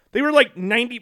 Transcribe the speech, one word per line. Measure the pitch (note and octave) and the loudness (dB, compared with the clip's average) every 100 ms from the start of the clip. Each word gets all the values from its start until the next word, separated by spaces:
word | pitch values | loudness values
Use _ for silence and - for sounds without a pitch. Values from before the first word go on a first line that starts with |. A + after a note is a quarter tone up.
| _ | _
They | A3+ | -2
were, | D4 | 2
like, | D4 C4 F3+ | 2 2 -2
ninety, | F#3 A3 A#3+ A#3+ | -4 -2 -4 -8